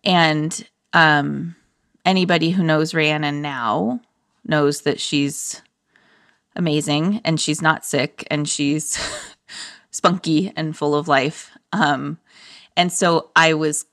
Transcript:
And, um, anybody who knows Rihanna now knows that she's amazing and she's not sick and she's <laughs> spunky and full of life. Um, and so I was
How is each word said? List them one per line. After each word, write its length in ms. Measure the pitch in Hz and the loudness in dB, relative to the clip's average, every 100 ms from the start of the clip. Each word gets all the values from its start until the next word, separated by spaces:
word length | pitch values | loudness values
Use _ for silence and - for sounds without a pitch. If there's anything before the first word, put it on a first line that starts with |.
And, 640 | 208 180 160 151 156 - - _ _ | 2 4 4 2 -2 -6 -14 _ _
um, 640 | 170 156 147 143 143 170 170 _ _ _ _ | 4 6 4 2 -6 -8 -12 _ _ _ _
anybody 460 | 180 190 180 170 160 | 0 2 4 2 2
who 120 | 185 | 2
knows 300 | 165 156 160 | 2 2 2
Rihanna 420 | 165 151 151 147 | 0 0 0 -2
now 680 | 147 147 135 117 123 208 247 _ _ _ _ | -4 -6 -4 -2 0 -2 -4 _ _ _ _
knows 380 | - 156 143 143 | -2 2 2 0
that 180 | 147 139 | -4 -4
she's 640 | - 147 143 151 - - _ _ _ _ _ _ _ _ _ | -2 -2 -2 -4 -10 -12 _ _ _ _ _ _ _ _ _
amazing 640 | - 165 151 143 147 170 214 | -4 0 0 0 0 0 -2
and 160 | - 156 | -2 -2
she's 220 | - 151 | -2 0
not 220 | 160 - | 0 -2
sick 420 | - 143 139 - - | -2 -2 -2 -8 -6
and 180 | 151 147 | -4 -4
she's 500 | - 143 156 - - - - - - _ | -2 0 -2 -4 -6 -8 -10 -16 -20 _
<laughs> 400 | - - - _ | -18 -18 -20 _
spunky 640 | - 185 180 160 151 190 - | -2 0 0 0 0 -2 -6
and 200 | 160 151 | -8 -4
full 180 | 147 | -2
of 140 | 147 156 | 0 2
life. 420 | 139 135 - - - _ | 2 2 -6 -20 -20 _
Um, 460 | 208 147 135 143 160 _ - - - _ - | -2 0 0 -4 -10 _ -20 -20 -20 _ -2
and 160 | 180 | -2
so 380 | - 180 165 - | 2 2 2 2
I 200 | - 160 | 4 4
was 320 | 156 156 147 - | 4 0 -4 -10